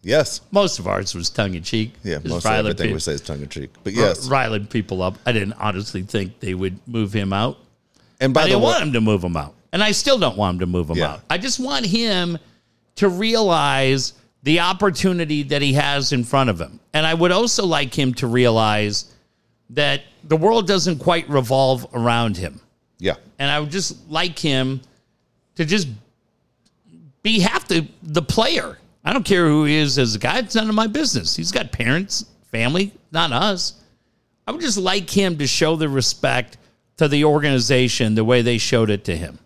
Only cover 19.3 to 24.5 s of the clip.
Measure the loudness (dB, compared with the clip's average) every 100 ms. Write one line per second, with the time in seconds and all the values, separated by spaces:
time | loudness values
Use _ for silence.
19.3 | _ _ _ _ -2 0 -2 -8 _ -2
20.3 | 2 4 2 2 0 2 0 2 0 2
21.3 | 0 2 2 4 2 -2 -2 2 2 0
22.3 | -2 -6 -10 _ _ _ _ -4 -4 -10
23.3 | _ -2 -2 -4 -4 -6 -8 -6 -2 -2
24.3 | -2 -2